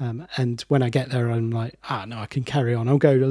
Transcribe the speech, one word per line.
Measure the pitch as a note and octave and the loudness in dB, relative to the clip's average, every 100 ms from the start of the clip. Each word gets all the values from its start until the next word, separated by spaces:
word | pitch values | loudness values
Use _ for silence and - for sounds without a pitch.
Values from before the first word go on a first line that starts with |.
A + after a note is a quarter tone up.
Um, | B2 A#2 E3+ - | -6 -6 -8 -4
and | B2 A#2+ - | -2 -4 0
when | C#3+ | 0
I | B2 | 2
get | C3+ B2+ | 0 0
there, | B2+ A#2 | -2 0
I'm | A#2 A2+ | 0 -2
like, | A#2 A#2 - - | -2 -4 -8 -8
"Ah, | B2+ G2 | -8 -8
no, | A#2 | -10
I | G#2 | -8
can | - | -6
carry | B2 D3 A#2+ | -2 0 0
on. | A#2+ A#2 | 0 2
I'll | C#3 | 4
go | D3+ | 6
a | C3+ C3 | 4 8